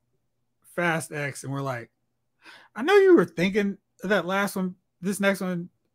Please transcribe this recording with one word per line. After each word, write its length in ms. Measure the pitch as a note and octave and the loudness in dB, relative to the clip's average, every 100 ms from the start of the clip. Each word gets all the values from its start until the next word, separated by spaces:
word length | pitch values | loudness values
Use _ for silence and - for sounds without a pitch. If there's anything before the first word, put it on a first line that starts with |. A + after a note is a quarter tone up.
| _ _ _ _ _ _ _ - | _ _ _ _ _ _ _ -4
Fast 360 | F3 D#3+ D#3+ | -2 -2 -4
X 320 | D3+ C#3+ - | -8 -8 -8
and 80 | C3+ | -10
were 100 | C#3 | -8
like, 280 | C#3 B2 A2+ _ _ _ _ _ - - _ - | -6 -8 -12 _ _ _ _ _ -20 -20 _ -6
"I 80 | |
know 120 | C#4+ G4+ | 4 6
you 200 | F#4+ E4+ | 8 6
were 100 | - | 4
thinking 520 | - F#3 G3+ G3+ G3 _ _ | 0 -2 0 -2 -4 _ _
of 60 | F#3 | -2
that 160 | G3+ E3+ | 0 0
last 300 | G3 G3+ G3+ | -2 -2 -2
one, 200 | F#3 F3+ _ _ | -6 -6 _ _
this 180 | F3+ G3 | -6 -2
next 220 | G3 F#3+ | 0 0
one, 280 | F#3 F3 F3 _ _ | -2 -6 -8 _ _